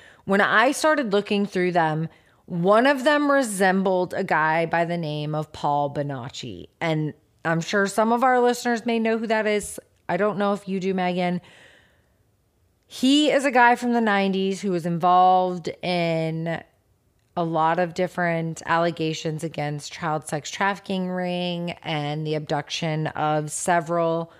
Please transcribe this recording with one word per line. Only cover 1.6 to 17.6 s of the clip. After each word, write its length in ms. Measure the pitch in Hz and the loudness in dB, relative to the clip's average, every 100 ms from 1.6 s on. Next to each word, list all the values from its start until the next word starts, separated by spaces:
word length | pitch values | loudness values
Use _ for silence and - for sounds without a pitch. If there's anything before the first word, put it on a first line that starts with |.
| 180 | 0
them, 360 | 175 160 156 160 - _ _ | 2 2 0 -4 -10 _ _
one 420 | - 175 180 214 269 | -8 -2 4 4 4
of 160 | 277 | 2
them 260 | 269 294 285 | 2 2 2
resembled 880 | 277 240 190 190 190 190 185 180 | 2 0 2 2 4 2 0 0
a 80 | - | -4
guy 440 | 190 165 156 165 160 | 0 2 2 2 0
by 180 | 170 | 0
the 120 | 170 175 | 0 -2
name 380 | 156 151 147 | -4 -6 -4
of 180 | 151 151 | -6 -6
Paul 400 | - 151 143 143 | -6 -2 0 -2
Bonacci. 760 | 147 143 135 120 - 127 87 78 _ | -4 -6 -6 -10 -12 -12 -14 -18 _
And 340 | 165 156 151 - _ _ | -2 0 -2 -6 _ _
I'm 160 | 160 165 | -2 -2
sure 280 | 160 - - | 0 0 0
some 240 | 262 220 | 2 2
of 100 | 240 | 2
our 180 | 254 247 | 4 4
listeners 460 | 247 240 247 233 233 | 2 0 -2 -2 -2
may 140 | 233 | 0
know 180 | 220 226 | 0 -2
who 80 | 220 | 0
that 180 | 220 214 | 0 0
is. 320 | 208 202 - - _ - | -2 -4 -12 -18 _ -6
I 80 | 175 | 0
don't 220 | 208 190 | 0 0
know 140 | 202 | 0
if 160 | 202 190 | -2 -4
you 100 | 190 | -4
do, 160 | 185 | -2
Megan. 460 | 190 180 180 180 180 - - - _ _ _ _ _ _ _ _ _ _ _ _ | -2 -2 0 0 -2 -6 -20 -20 _ _ _ _ _ _ _ _ _ _ _ _
He 460 | - 254 294 302 | -2 4 4 4
is 120 | 277 | 2
a 60 | 269 | 2
guy 240 | 240 240 | 6 6
from 180 | 240 247 | 4 2
the 80 | 233 | 0
nineties 600 | 220 202 196 190 190 190 | 2 2 2 0 -2 -2
who 100 | 202 | -2
was 160 | 175 175 | -2 -2
involved 800 | 170 180 180 185 185 185 180 - - | 0 4 6 6 6 2 -2 -8 -6
in 800 | 175 175 170 160 160 160 165 160 - _ _ _ _ _ _ 180 | -4 0 0 0 -2 -4 -6 -6 -10 _ _ _ _ _ _ -4
a 60 | |
lot 360 | 165 165 | -2 2